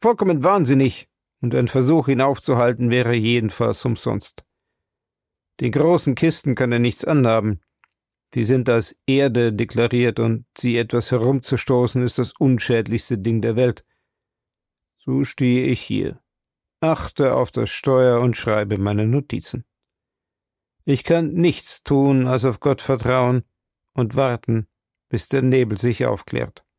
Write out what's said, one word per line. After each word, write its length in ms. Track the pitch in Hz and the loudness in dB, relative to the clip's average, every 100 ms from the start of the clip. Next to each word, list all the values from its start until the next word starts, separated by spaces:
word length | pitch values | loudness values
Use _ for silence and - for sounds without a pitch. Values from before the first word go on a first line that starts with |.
vollkommen 440 | 226 233 190 160 | 0 2 2 2
wahnsinnig, 640 | 160 202 131 135 135 - - _ _ _ | 2 2 2 2 2 -2 -16 _ _ _
und 120 | 123 127 | -4 -2
ein 100 | 123 | 0
Versuch, 400 | 131 127 165 127 | 0 2 2 2
ihn 140 | 127 | 2
aufzuhalten, 720 | 135 135 - 123 120 120 123 | 0 0 0 2 2 2 0
wäre 240 | 123 117 | 0 2
jedenfalls 680 | 120 110 120 110 - 113 110 | 0 2 0 0 -2 -2 -2
umsonst. 600 | 127 113 120 104 - - _ _ _ _ _ _ _ _ _ _ _ - | -4 -4 -4 -6 -8 -16 _ _ _ _ _ _ _ _ _ _ _ -6
Den 140 | 123 | -2
großen 420 | 135 151 175 - | 2 2 2 0
Kisten 400 | 123 165 156 143 | 0 0 0 -2
kann 160 | 120 127 | 0 0
er 80 | 120 | 2
nichts 260 | 120 - | 0 0
anhaben. 540 | - 147 120 113 107 95 - _ _ _ _ _ _ | 0 2 4 2 0 -4 -8 _ _ _ _ _ _
Sie 100 | 127 | -4
sind 260 | 110 131 120 | 0 2 2
als 280 | 117 - - | 0 0 -8
Erde 480 | - 135 139 120 117 | -2 2 2 2 0
deklariert, 680 | 104 117 117 117 123 120 110 | 0 -4 -2 0 2 0 0
und 280 | 117 113 - - | -2 -2 -6 -6
sie 220 | 123 117 | -2 0
etwas 320 | 117 120 - | 0 -2 0
herumzustoßen, 920 | 123 117 135 - 127 - 123 123 127 | 0 0 0 -2 -4 0 0 2 0
ist 160 | 123 - | -2 -2
das 140 | 120 | -6
unschädlichste 840 | - 139 123 - 117 101 110 - 113 | 0 0 2 2 0 0 -4 -4 -4
Ding 240 | 98 113 | -2 -2
der 140 | 107 113 | -2 0
Welt. 280 | 127 - _ _ _ _ _ _ _ _ _ _ _ _ | 0 -2 _ _ _ _ _ _ _ _ _ _ _ _
So 260 | - 131 | -4 -2
stehe 440 | 139 - 127 123 131 | -2 -2 0 2 0
ich 160 | 123 | -2
hier, 400 | - 104 92 - _ _ _ _ _ _ | -4 -4 -4 -8 _ _ _ _ _ _
achte 540 | 160 156 - - 139 | -2 -2 -6 -2 0
auf 160 | 123 123 | 0 -2
das 180 | 120 113 | -4 -6
Steuer 540 | - 139 131 127 120 | -4 0 2 4 4
und 120 | 123 | 0
schreibe 440 | 117 - 107 104 104 | -2 -2 -2 0 -2
meine 280 | 101 104 110 | 0 0 0
Notizen. 600 | 135 143 107 - - - _ _ _ _ _ _ _ _ _ _ _ - | 0 -2 -8 -8 -12 -14 _ _ _ _ _ _ _ _ _ _ _ -2
Ich 180 | 135 | -2
kann 300 | - 170 160 | 2 0 0
nichts 480 | 180 170 - - - | 2 0 0 -8 -16
tun, 440 | - 139 139 135 127 | -2 2 4 2 2
als 200 | 127 127 | 0 0
auf 140 | 110 | 0
Gott 200 | 143 135 | -2 -2
vertrauen 640 | - 131 113 127 123 127 - _ _ _ _ | -2 -2 0 2 2 0 -4 _ _ _ _
und 240 | - 117 123 | -4 -2 0
warten, 500 | 135 120 - 113 104 _ _ _ _ | -2 -2 -2 -2 -4 _ _ _ _
bis 180 | 117 - | -8 -2
der 140 | 139 | 0
Nebel 340 | 131 131 120 101 | 2 2 0 0
sich 300 | 120 113 123 | -2 -2 -2
aufklärt. 580 | 107 - - 117 - _ | -4 -6 -6 -6 -10 _